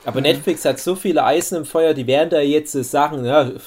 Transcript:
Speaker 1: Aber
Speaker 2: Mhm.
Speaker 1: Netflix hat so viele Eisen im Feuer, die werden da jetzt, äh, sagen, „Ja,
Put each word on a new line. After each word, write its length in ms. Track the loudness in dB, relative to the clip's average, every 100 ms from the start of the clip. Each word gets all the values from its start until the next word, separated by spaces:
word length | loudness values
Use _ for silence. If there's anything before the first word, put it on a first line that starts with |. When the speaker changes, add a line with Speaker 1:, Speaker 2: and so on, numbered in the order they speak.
| -8
Speaker 1:
Aber 140 | -2
Speaker 2:
Mhm. 40 |
Speaker 1:
Netflix 420 | 0 0 0 -2 -2
hat 140 | -2
so 160 | -2 -4
viele 280 | 0 2
Eisen 340 | 2 2 0 -6
im 80 | -4
Feuer, 280 | 0 2 0
die 120 | 0
werden 220 | 2 2
da 100 | 2
jetzt, 360 | 2 0 0 -4
äh, 80 |
sagen, 420 | -2 0 0 -2 0
„Ja, 260 | 2 2 -2